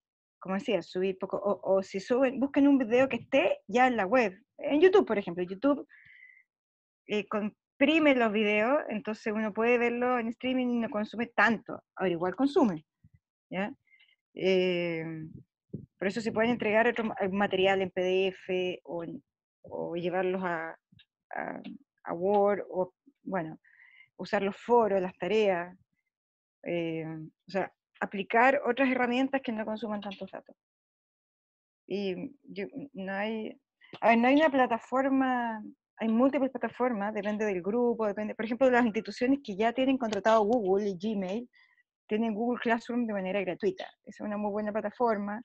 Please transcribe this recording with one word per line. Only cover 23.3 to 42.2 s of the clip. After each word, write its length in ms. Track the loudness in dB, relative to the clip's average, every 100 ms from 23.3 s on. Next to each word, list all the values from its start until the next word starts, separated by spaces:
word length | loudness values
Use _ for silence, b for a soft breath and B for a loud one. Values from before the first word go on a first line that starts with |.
| -6 -6 -12 b b b b b -16
usar 260 | -4 -2
los 120 | -2 -4
foros, 460 | 2 4 4 2
las 160 | -2 -4
tareas, 580 | -2 2 2 0 -4 -14 _ _ _ _ _ _ _ _
eh, 420 | -6 -4 -2 -4 -6 -10 -14 -18 -8
o 40 |
sea, 220 | -6 -6 _ _ _
aplicar 640 | -6 -6 0 4 4 4 0
otras 240 | 0 0
herramientas 520 | 2 0 0 0 -2
que 120 | -4
no 120 | -6 -6
consuman 360 | -6 -6 -8
tantos 280 | -8 -12 -12
datos. 260 | -14 -16 -20 _ _ _ _ _ _ _ _ _ _ _ _ -8
Y 480 | -4 -4 -6 -8 -14
yo, 220 | -14 -10 -10 -12 -14
no 200 | -10 -8
hay, 440 | -6 -4 -6 -8 -12 _ _ B 0
a 80 | 4
ver, 80 | 6
no 100 | 6
hay 80 | 6
una 140 | 4
plataforma, 1120 | 4 2 0 -2 -2 2 2 2 0 -4 -6 -12 -20 _ -6
hay 120 | 0
múltiples 420 | 2 4 2 -2
plataformas, 640 | -2 -8 -2 -2 -2 -4
depende 320 | -4 -4 -4 -2
del 160 | -2
grupo, 440 | -2 0 0 0 -2
depende, 300 | -4 -6 -6
por 100 | -6
ejemplo, 240 | 2 4
las 160 | 6 4
instituciones 540 | 0 -6 -2 0 0
que 140 | -2 -2
ya 160 | 0
tienen 260 | 0 0 0
contratado 460 | -2 0 4 4
Google 460 | 4 2 2 2 0
y 80 | -2
Gmail, 520 | -4 -4 -4 -6 -8 _ _ _ _ _ -4
tienen 280 | -2